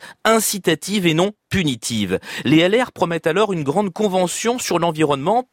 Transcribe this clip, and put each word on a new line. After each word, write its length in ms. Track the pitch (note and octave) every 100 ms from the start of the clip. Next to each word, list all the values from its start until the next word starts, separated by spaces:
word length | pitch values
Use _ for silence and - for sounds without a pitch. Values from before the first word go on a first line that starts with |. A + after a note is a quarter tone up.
| - - -
incitative 800 | A3 - G#3 F3+ D#3 - G#3 F3
et 60 |
non 180 | D#3 F#3+ G#3+ _
punitive. 720 | G3 D#3+ A#2+ - A#2 G2 F#2 - - -
Les 140 | D#3
L 220 | F3 A3
R 120 | B3+
promettent 340 | - F3 E3+ E3
alors 240 | E3 G#3+
une 120 | F#3
grande 280 | C#3 D#3 G#3
convention 680 | - G#3 F#3 F3+ - A3 B3
sur 220 | - E3+
l'environnement 680 | E3+ D#3 D#3 C#3+ D3 A3+ B3+